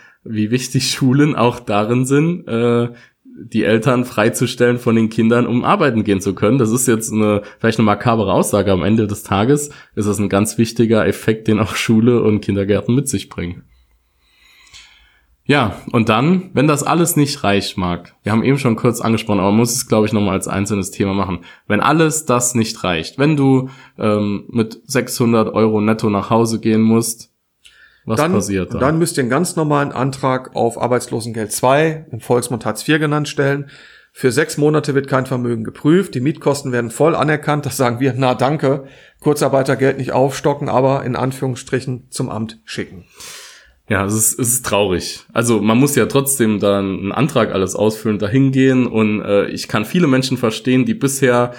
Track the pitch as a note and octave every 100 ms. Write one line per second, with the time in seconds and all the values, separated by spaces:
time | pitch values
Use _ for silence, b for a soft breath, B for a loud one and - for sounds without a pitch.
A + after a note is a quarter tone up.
0 | B B - G#2+ G#2+ B2 - C3 C3 -
1 | C3+ C3 D3+ C3+ B2 - - G#2 G#2+ B2
2 | C3 C#3 D#3+ F3 - A#2 A#2+ A#2+ A#2+ A#2+
3 | B _ - - - A2 - A2+ C#3+ B2
4 | B2 - G#2+ A2 A#2+ - A#2+ B2 A#2+ A2+
5 | A2 A2+ A2+ A#2+ A#2+ A#2+ - G3+ D3+ A2+
6 | G2+ F#2+ G2+ F2+ G#2 A#2+ A2 A2 - A2
7 | - G#2+ G#2+ G#2 G#2 B A2+ A2+ G#2+ G#2
8 | B2 A2+ G2 G2+ F#3+ G#2 G2 F#2 D#2+ A2+
9 | G#2+ G#2 - G2 A2+ C#3+ D3 B B -
10 | G#2 G2 G2+ F#2+ G#2+ - A2+ - A2+ A2
11 | F2 - - A2 - G#2+ A2 - - A2
12 | A#2 A#2+ G#2+ G#2+ - G2 G2 G2+ - B2
13 | C#3 G2 - - F2 F#2 - _ _ _
14 | _ b b b b b b b b b
15 | b b b _ - C#3+ A2+ - - A#2+
16 | A2 A2 C#3+ F#3 F3+ - D3 D3 - D#3
17 | E3 - C#3 - G2+ G2+ F#2+ - F2+ F2
18 | - _ - A2 A#2 C#3 C3+ A2 B2 A#2
19 | - A2 - G#2 F#2+ G#2+ A#2+ - - A2
20 | G#2+ G#2+ G2+ F#2+ - G2 G2+ G#2 F#2 -
21 | G2 G2 F#2+ E2+ B B - G#2+ - D#3
22 | D#3+ D#3+ - A#2+ - A#2+ A2 - F#2 E2+
23 | E2 - C#3+ D3+ C3+ C3 C3 B B -
24 | G#2+ G#2 G#2 G2+ - A#2 A2 - - C3+
25 | A#2 - A#2+ A#2 A2 - A2 G#2+ G#2 A2
26 | A2 G2+ F#2+ A2+ A#2 A2 A2+ A2 A2 A2+
27 | A2+ - - _ _ _ b b b b
28 | - A2+ D#3 F3+ F#2+ F#2+ F2 E2 C3 D#3+
29 | E3+ - B2 C3 F3 - D#3 D3 C#3 -
30 | C3+ C3+ C3+ B2+ B2+ - A2+ A2+ A#2+ A#2+
31 | - B2 A2+ A2+ G#2+ - B2+ C#3 D#3+ D#3
32 | D#3 A2+ - B2 A#2+ B2 A2 A2 - D#3
33 | D3+ D3+ D3 - C#3 C#3 C#3 B B B
34 | B - C3 A#2 D#3+ - D3 D3+ - C3+
35 | C3+ C3 C3 B2 A#2+ A#2 A2 - D3 F3
36 | F#3+ C3+ B2+ D#3 - C3+ C3+ B2 A#2 -
37 | D3+ E3+ D3 D3+ D3+ D3 C#3 - B2 A#2
38 | C#3 A#2+ C3 B2 B2+ D3+ C#3 D3 B B
39 | B B D3+ D3 C#3+ C3+ C3 B2+ C3 -
40 | B2+ B2 C3+ C#3 D#3 C#3+ C3+ A2+ C3 C#3
41 | A#2+ B2+ B2+ C3 C3+ A#2+ - C3 B2+ B2+
42 | - - C3 G#2+ A2 - - - F#2 F2+
43 | - B B B B B B B - G2
44 | G2 G#2+ A2 - A#2+ - - G#2 G#2 F2
45 | - - - - A#2 A2 G#2 A2+ C#3 C3+
46 | G#2+ C#3 C3+ - A2+ G#2 G2+ G2+ G2 F#2
47 | G2 - C#3+ B2+ A2 F#2+ F#2 - G#2+ A2
48 | A2+ G#2 G#2 C3 C3+ C3 C3 C3 B2 A2
49 | G#2+ G#2+ - G2+ E2+ - - A#2 G#2+ F3+
50 | E3 C3 C3 B2+ A2+ - - B2+ A2+ G#2+
51 | C3+ C3+ C3 B2 B2